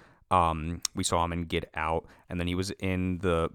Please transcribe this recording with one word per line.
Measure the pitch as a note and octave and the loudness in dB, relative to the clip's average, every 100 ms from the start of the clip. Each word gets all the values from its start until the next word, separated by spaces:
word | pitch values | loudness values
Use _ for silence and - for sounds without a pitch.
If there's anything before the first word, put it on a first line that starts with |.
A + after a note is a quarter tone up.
| - _ - | -20 _ 0
Um, | F#2 E2+ D#2+ D#2 E2+ - - | 4 4 2 -2 -4 -6 -4
we | |
saw | F#2 F2 | 0 2
him | E2+ | 2
in | F2 | -2
Get | E2 E2+ D#2+ - | -2 -4 -4 -4
Out, | D#2+ E2 - - - | -2 -2 -4 -14 -8
and | F2+ | -4
then | F2 | -2
he | F2 | -2
was | F#2 - | -2 -4
in | F#2+ F#2 F#2 F2+ | -2 0 0 -2
the | F#2 E2 E2 | 0 2 0